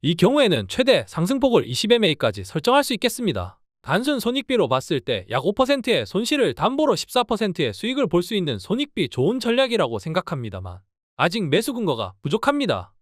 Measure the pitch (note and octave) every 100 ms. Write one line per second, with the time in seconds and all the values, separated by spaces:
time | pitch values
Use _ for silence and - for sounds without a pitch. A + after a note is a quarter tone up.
0 | C3+ E3+ F#3 D4 B3+ C#3+ G2 - B3+ G3+
1 | A2+ - F3 C4+ C4 A3+ A#2 B2 G#3+ A#3+
2 | G#3 D3 A#2+ G2 F#2+ D#3+ F#3+ C4+ C#4 A3
3 | A#3+ - A3+ G#2+ F2+ - _ _ - E3
4 | B3+ C#4 A3+ C4 - B3+ D3 B2+ - D3+
5 | G#2+ A2 F2 A#2 C#3 G3+ C4 C#4 A#3+ F#3+
6 | A2 F#3 A#3 D4+ G#3 A#2 F#3 C#4 D4+ G3+
7 | - B3 A#3+ A3 G#3 F3 C3+ G2+ A3 C4
8 | A#3 F3 F3+ G#3+ E3+ G#2+ - A3+ C#4+ -
9 | D3+ - C#3 B3+ A#3 A#3 C4 A3+ D3 A2+
10 | D#3+ D#3 - D3 A#2 G2 F#2+ F2+ _ _
11 | _ - D3+ G3+ E3+ D3+ A#3 B3 G3+ A#2+
12 | G2 - C#3 G3+ - C#4+ B3+ G#2 F2+ _